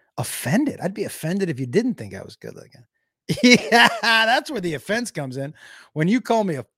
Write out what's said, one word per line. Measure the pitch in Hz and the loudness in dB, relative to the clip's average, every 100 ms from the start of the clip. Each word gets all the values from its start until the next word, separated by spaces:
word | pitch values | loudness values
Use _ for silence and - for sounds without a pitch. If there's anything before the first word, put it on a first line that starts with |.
| _ - | _ -8
Offended? | 117 - - 208 302 - | -6 -6 -2 0 0 -4
I'd | 165 | -6
be | 214 | -6
offended | 160 - 156 196 180 | -8 -6 -4 -2 -4
if | 127 | -4
you | 123 | -2
didn't | 165 254 | 0 0
think | - 104 | -4 -10
I | 95 | -14
was | - - | -16 -16
good | 113 | -16
looking." | - - - _ _ _ _ - | -16 -20 -20 _ _ _ _ -6
<laughs> | - | 2
Yeah, | 247 240 - 233 233 - | 6 6 6 6 6 4
that's | 226 226 226 269 294 | 2 2 4 2 -2
where | 240 | -6
the | 175 | -6
offense | 143 - 226 240 | -6 -4 -4 -4
comes | 156 135 127 | -8 -8 -8
in. | 139 - - - - | -10 -12 -20 -20 -10
When | 147 170 | -2 2
you | 240 | 2
call | - 226 | 2 0
me | 196 139 | 0 -4
a | - | -8